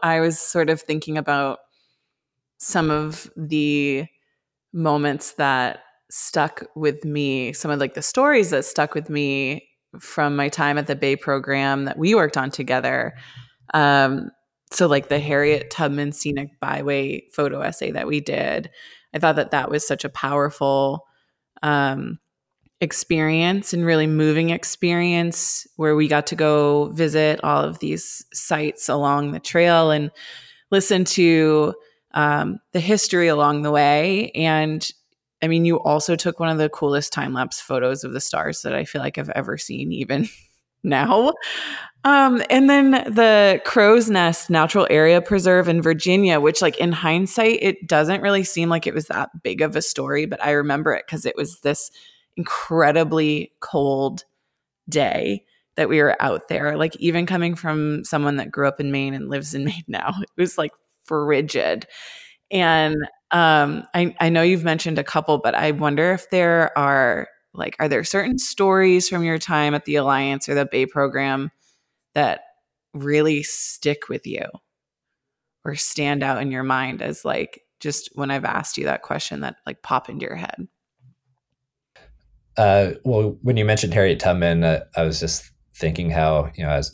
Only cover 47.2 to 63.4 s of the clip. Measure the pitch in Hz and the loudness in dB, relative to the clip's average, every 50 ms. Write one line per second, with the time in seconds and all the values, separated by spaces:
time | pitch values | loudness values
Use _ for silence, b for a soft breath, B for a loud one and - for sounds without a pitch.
47.2 | 190 185 - 233 220 220 190 - - 196 190 - 170 - 165 151 151 160 190 190 | 0 0 0 2 2 2 2 2 0 -2 -2 -2 -2 0 2 2 2 2 0 0
48.2 | - 202 202 190 185 - - 170 165 170 165 165 - - - 156 151 - - 104 | 0 0 0 0 0 -2 -2 -2 0 0 0 0 -2 -4 -4 -4 -6 -4 -6 -6
49.2 | 143 - - 165 - 107 92 - 156 151 - 151 - - - 143 135 135 143 151 | -6 -6 -10 -8 -8 -6 -2 -2 -2 0 0 -4 -4 -4 -6 -6 -4 -2 -2 -2
50.2 | 156 - - - 113 147 147 147 143 147 139 147 156 156 113 - - - 160 151 | -2 -4 -4 -4 0 0 2 2 0 0 -2 0 0 0 -2 -2 -4 -8 -8 -6
51.2 | - 127 - - 147 160 - - - 196 - - - - b b b b b b | -6 -6 -4 -4 -6 -8 -8 -4 -2 -2 -2 -2 -6 -10 b b b b b b
52.2 | b b _ 175 165 - - - - - 165 165 151 147 147 165 160 156 160 160 | b b _ -10 -8 -6 -6 -8 -6 -2 2 4 4 4 4 2 2 2 0 0
53.2 | 156 151 151 147 - - _ _ - - - 147 139 139 135 135 139 135 - 175 | 2 0 0 -2 -4 -8 _ _ -12 -4 -2 0 2 2 0 0 -2 -2 -4 -6
54.2 | - _ _ _ _ _ _ _ _ _ _ _ _ - 139 151 135 98 - - | -14 _ _ _ _ _ _ _ _ _ _ _ _ -4 -2 0 0 0 0 -2
55.2 | - - 101 - - _ _ _ _ _ _ 160 156 98 156 151 147 131 - - | -2 -4 -4 -6 -8 _ _ _ _ _ _ -4 -2 2 2 4 4 4 2 2
56.2 | 151 131 - - - - - - 143 147 151 151 160 160 - - - 170 165 170 | 0 -2 -2 -4 -4 -6 -4 -4 -2 -2 -2 -2 -2 -4 -4 -2 -2 0 0 0
57.2 | 175 175 185 175 170 170 175 - - 160 156 151 151 151 151 151 - - 165 147 | -2 -2 -2 -2 -2 -2 -4 -4 -4 -4 -2 -2 -2 -2 -4 -4 -4 -4 -2 -2
58.2 | 147 143 143 139 104 - - 143 139 139 139 - 143 139 139 135 139 135 135 135 | 0 0 -2 -4 -6 -6 -4 -2 -2 -2 -2 -2 -4 -4 -2 -2 -4 -4 -6 -8
59.2 | 143 135 139 139 147 147 135 139 139 151 170 170 160 - - - - 139 180 196 | -8 -6 -6 -6 -6 -6 -6 -4 -4 -4 -6 -6 -10 -8 -8 -6 -6 -6 -6 -6
60.2 | 196 - _ - 180 185 - 180 156 147 - _ _ _ _ _ _ - 160 151 | -10 -8 _ -2 -2 -2 -2 -4 -6 -6 -8 _ _ _ _ _ _ -6 -4 -2
61.2 | 147 147 147 139 156 147 - 117 - 80 87 - - B B B B B B B | 0 2 2 2 0 0 -2 -2 -2 -2 -2 -4 -8 B B B B B B B
62.2 | B B B B _ _ 202 185 175 165 160 160 156 156 156 151 143 - - _ | B B B B _ _ -2 0 2 4 4 4 2 0 0 -4 -6 -8 -12 _
63.2 | _ _ 170 175 | _ _ 2 4